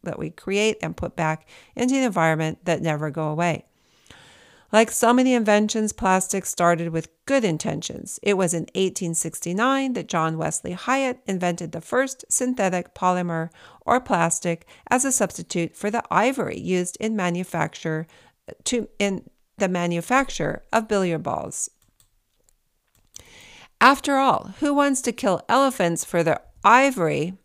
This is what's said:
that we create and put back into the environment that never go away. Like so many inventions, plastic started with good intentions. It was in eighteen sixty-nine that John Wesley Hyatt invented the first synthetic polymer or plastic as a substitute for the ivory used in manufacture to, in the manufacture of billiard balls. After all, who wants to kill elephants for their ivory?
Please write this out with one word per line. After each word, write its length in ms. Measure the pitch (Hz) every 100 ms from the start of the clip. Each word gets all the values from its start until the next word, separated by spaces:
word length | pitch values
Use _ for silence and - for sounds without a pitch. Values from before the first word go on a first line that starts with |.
that 160 | - -
we 140 | 160
create 460 | - - 196 214 214
and 160 | - 165
put 180 | - -
back 320 | 156 156 _ - - -
into 180 | 254
the 120 | 269 254
environment 600 | 185 160 160 160 - -
that 160 | 165
never 300 | 165 151 151
go 160 | 147 156
away. 380 | 151 175 156 - _ _ _ _ - - - - _ _
Like 160 | 214 226
so 220 | - 233
many 220 | 247 254
inventions, 580 | 247 220 208 214 226 214
plastic 540 | - 190 185 185 196 -
started 480 | - 175 170 170
with 160 | 165 160 _ -
good 180 | 277
intentions. 760 | 220 160 - - - - - -
It 120 | - 196
was 180 | 185
in 140 | 170 160
eighteen 400 | - 190 185 175
sixty-nine 800 | 165 160 - - 185 247 269 269
that 140 | 240 180
John 300 | 170 160 160
Wesley 340 | 160 156 -
Hyatt 480 | 180 - 269 269 254 -
invented 460 | 190 175 175 165
the 80 | 165
first 420 | - 247 269 - -
synthetic 680 | - 254 254 190 180 170 -
polymer 540 | 185 180 175 165 165 - - -
or 180 | - 247
plastic 680 | 254 185 165 - 180 165 _ - -
as 140 | 254
a 80 | 269
substitute 640 | 254 196 - 170 180 165 -
for 160 | 208
the 140 | 214 -
ivory 480 | 175 226 269 185 -
used 380 | - 180 180 -
in 160 | 220 220
manufacture 920 | 180 175 180 170 156 - 165 156 160 - _ _ - -
to, 240 | - 247 208 -
in 320 | 202 190 - _ _ -
the 100 | 190
manufacture 960 | 180 175 170 - 254 269 - 151 - -
of 160 | 220 220
billiard 340 | 208 185 165
balls. 480 | 160 80 71 - - _ _ _ _ _ _ _ _ _ _ _ _ _ _ - - - - - - _
After 340 | 240 269 - 277
all, 380 | 269 190 - 196
who 120 | 285
wants 280 | 285 285 262
to 100 | -
kill 300 | 233 247 180 -
elephants 560 | 240 269 254 175 170 -
for 180 | 175
their 200 | 165 156 - -
ivory? 680 | 196 233 269 190 165 143 160 190